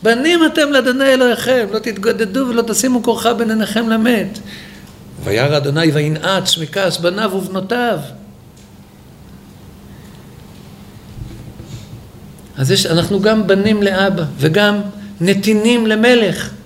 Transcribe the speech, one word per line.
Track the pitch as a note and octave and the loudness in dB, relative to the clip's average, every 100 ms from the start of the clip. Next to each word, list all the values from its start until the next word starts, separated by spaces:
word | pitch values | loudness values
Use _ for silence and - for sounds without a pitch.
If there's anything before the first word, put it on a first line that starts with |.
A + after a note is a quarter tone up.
בנים | G#3+ A#3 D4 F4 D#4+ | 2 2 2 4 2
אתם | D#4 D4 | 2 2
לאדוני | C#4+ B3 B3+ C4+ | 2 2 2 2
אלוהיכם, | C4 B3 A3+ - B3+ G#3 | 4 4 2 0 0 0
לא | G#3+ | -4
תתגודדו | A3+ G3 G#3 G#3 A3 G3 C4 | -6 -4 -2 0 -2 -2 -2
ולא | A#3 | 0
תשימו | G#3+ G#3 C4 B3 | 0 0 0 0
כורך | A#3+ G#3+ A3 | 0 0 0
בין | A#3 A#3 | 0 0
עיניכם | A3 G#3 A3+ A#3 | 0 0 0 0
למת. | A3+ A3+ A#3+ G#3 - - - - - - - - - | 2 2 2 0 -8 -14 -18 -18 -20 -20 -20 -20 -10
וירא | - G#2 C#3 D3 | -2 0 2 2
אדוני | C#3 C#3+ E3 | 0 2 2
וינעץ | D3 D3 D#3 E3+ F#3+ F#3+ - | 2 0 -2 0 -2 0 -4
מכעס | D#3 G3 F#3+ D#3+ | -4 -2 -2 0
בניו | E3+ F3+ A3 | -2 -2 -2
ובנותיו." | F#3+ - F#3 F#3+ A#3+ A#3+ F3+ C#3+ - - - - - - - - - - - - - - - - - - - - - - - - - - - - - - - - - - - - - - - - - - - - - | -4 -4 -6 -4 -2 -2 -2 -6 -16 -20 -20 -20 -20 -20 -20 -20 -20 -20 -20 -20 -20 -20 -20 -20 -20 -20 -20 -20 -20 -20 -20 -20 -20 -20 -20 -20 -20 -18 -14 -14 -14 -16 -16 -16 -16 -14 -18 -18 -20 -20 -20 -18 -4
אז | C3+ | 0
יש, | G3 G3 | 2 2
אנחנו | E3+ E3 G3+ | 0 0 2
גם | G3+ A3 G3 | 2 2 2
בנים | G3 G3+ G#3+ | 2 4 2
לאבא, | G3+ F#3 G3 E3+ D3+ C3+ | 2 2 0 0 -4 0
וגם | C#3+ E3 G#3 G#3 G3+ - - - | 2 4 2 2 -4 -10 -16 -4
נתינים | E3+ G3 G3 G#3+ A3 A#3+ A3 | 0 2 2 2 4 2 2
למלך. | G#3+ A#3 B3 G#3 - - - | 2 4 4 4 -2 -8 -12